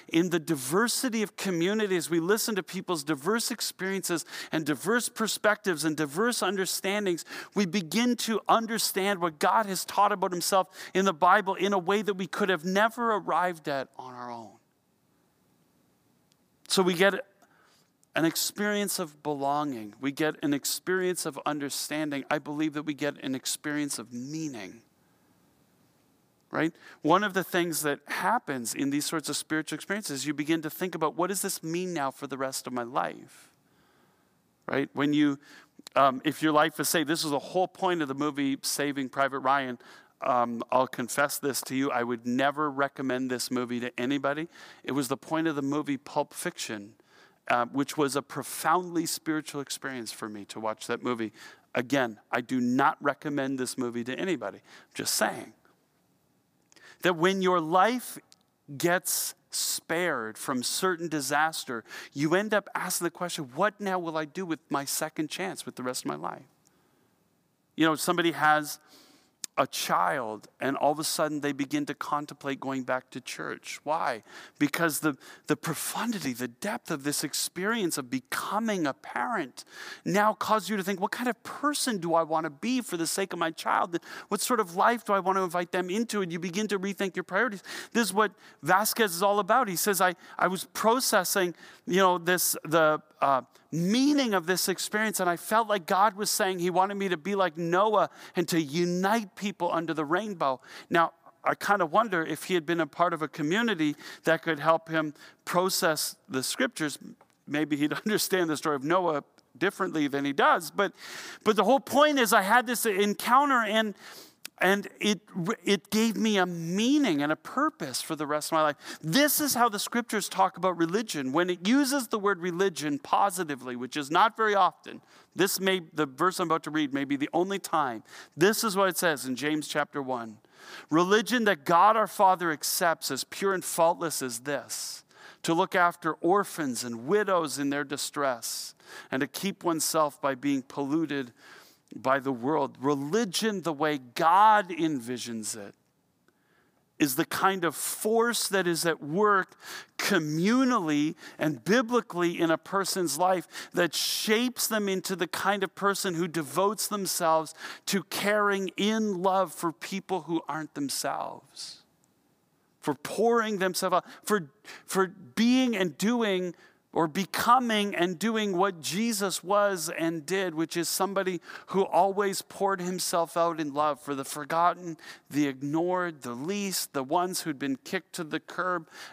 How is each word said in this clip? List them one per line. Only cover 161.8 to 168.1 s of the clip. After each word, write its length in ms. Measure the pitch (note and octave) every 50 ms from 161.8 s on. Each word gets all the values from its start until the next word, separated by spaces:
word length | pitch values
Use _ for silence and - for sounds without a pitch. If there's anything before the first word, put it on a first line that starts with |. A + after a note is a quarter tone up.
| _ _ _ _ _ _ _ _ _ _ _ _ _ _ _ _ _ _ _ _
for 160 | - D3+ C#3
pouring 640 | - - - - - G#3+ A#3 A#3 A#3 A3 A3 G#3+ F3+
themselves 360 | F#3+ F#3+ E3+ - F#3+ F#3 F3+
out, 80 | E3+ - - - - -
for, 300 | - G#3+ G3+ D#3+ C3+ _ _ _ - - - -
for 220 | - - F#3+ F#3+ F3+
being 640 | - - - B2 - - A3+ A#3+ B3+ C4 C4 B3 A3+
and 240 | F#3+ F#3+ F3 C#3 -
doing 560 | F#3 A3 B3 A#3+ A3+ G#3 F#3+ F3+ F#3 F3+ E3 _ - - _ _ _ _ -
or 160 | D#3+ E3 D#3+
becoming 840 | C#3 G3 F#3+ - - - - A3+ A#3+ C4 B3 A#3 A3 G#3 G3+ G3+ F#3+
and 240 | E3 F3 F#3